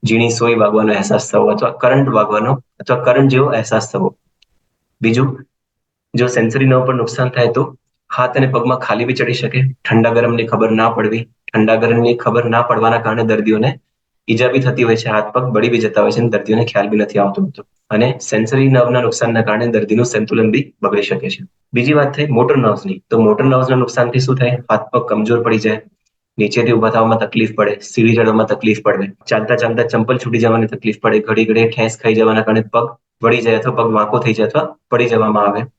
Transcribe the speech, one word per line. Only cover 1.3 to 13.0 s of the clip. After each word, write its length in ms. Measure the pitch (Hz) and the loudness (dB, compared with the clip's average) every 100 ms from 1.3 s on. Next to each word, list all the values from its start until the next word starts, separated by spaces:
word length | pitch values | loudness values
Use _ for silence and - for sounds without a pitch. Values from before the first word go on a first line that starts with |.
થવો 140 | 107 104 | 0 2
અથવા 240 | 104 123 | 2 -2
કરંટ 380 | - 123 135 139 | 0 2 2 2
વાગવાનો 540 | 110 107 107 113 139 - _ | 0 0 0 0 -4 -6 _
અથવા 220 | - 120 | -4 -2
કરંટ 280 | 123 127 135 | 2 4 4
જેવો 160 | 131 139 | 4 2
અહેસાસ 460 | 117 107 110 104 | -2 -2 -4 -4
થવો. 240 | 98 - - _ _ _ _ _ _ _ _ | -4 -4 -6 _ _ _ _ _ _ _ _
બીજું, 460 | 113 113 135 - - _ _ _ _ _ _ | -2 0 0 -4 -16 _ _ _ _ _ _
જો 120 | - 123 | -2 0
સેન્સરી 400 | - 113 135 135 | 0 0 2 2
નર્વ 200 | 131 127 | 2 2
પર 80 | |
નુકસાન 340 | 127 113 - 127 | -2 -4 -4 -4
થાય 180 | 127 120 | 0 0
તો 320 | - 139 - _ _ _ - | 0 -4 -8 _ _ _ -4
હાથ 200 | 127 139 | -2 0
અને 100 | 127 | 0
પગમાં 320 | 123 117 127 | 0 -2 -2
ખાલી 260 | - 110 | -2 -4
બી 100 | 120 | -2
ચડી 180 | 131 120 | -2 -2
શકે, 300 | 123 113 131 | -2 -4 0
ઠંડા 480 | 131 - - 117 113 | -2 -2 -2 2 2
ગરમની 360 | 117 120 117 113 | 2 2 0 -2
ખબર 240 | 107 110 | 0 0
ના 200 | 110 113 | 2 0
પડવી, 340 | 110 107 113 | 0 -2 -2
ઠંડા 500 | 120 _ - 113 110 | -6 _ -6 0 2
ગરમની 400 | 113 117 117 120 | 2 2 2 2
ખબર 300 | 120 - 113 | 0 0 0
ના 180 | 117 117 | 0 0
પડવાના 360 | 120 113 113 | 0 2 2
કારણે 260 | 123 | 0